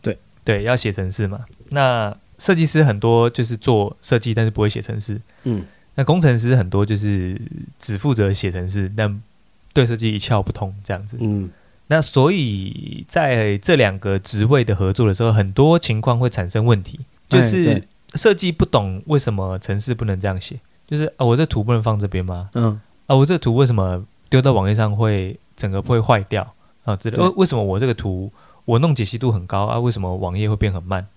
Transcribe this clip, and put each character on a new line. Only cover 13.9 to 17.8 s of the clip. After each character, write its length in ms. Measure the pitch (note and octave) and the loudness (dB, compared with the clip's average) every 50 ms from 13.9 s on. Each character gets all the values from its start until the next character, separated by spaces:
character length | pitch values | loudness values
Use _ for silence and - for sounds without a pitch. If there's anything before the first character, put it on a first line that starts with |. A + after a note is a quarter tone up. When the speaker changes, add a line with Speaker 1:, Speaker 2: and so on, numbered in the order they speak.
| F#2+ F#2+ | 0 -2
Speaker 2:
个 200 | - G2+ F#2+ F#2+ | -2 -2 -2 -2
职 260 | - - - G#2 G#2+ | -2 -4 -2 0 2
位 180 | A#2 C#3+ C#3 A#2+ | 4 4 4 4
的 100 | A2 G2+ | 2 0
合 180 | F2 F#2+ F#2 F#2+ | 0 2 0 2
作 140 | - A#2+ | 2 2
的 60 | G#2+ G2 | 2 2
时 100 | F#2 A#2 | 2 2
候， 80 | A2+ | 2
很 220 | A2 A2 G2 F#2+ G2 | 4 2 2 2 2
多 260 | C3 C#3 D#3 E3 E3 | 4 4 6 6 4
情 220 | - - A2+ G#2+ | 2 0 -2 0
况 180 | A2 C3+ A#2+ A#2 | 0 0 0 2
会 100 | B2+ B2 | 0 0
产 200 | - - F#2 F2 | 0 -2 -6 -2
生 160 | - A2 G#2+ | -2 0 4
问 180 | A#2+ A#2 G2+ F#2 | 4 4 2 2
题， 180 | - - - C#3 _ _ _ _ _ | -8 -14 -16 -16 _ _ _ _ _
就 120 | - B2+ | 4 4
是 200 | B2+ A2+ D3 F#3 E3+ D3+ | 4 4 2 2 2 2
Speaker 1:
哎， 40 | A2 | 2
对。 140 | G2 | 0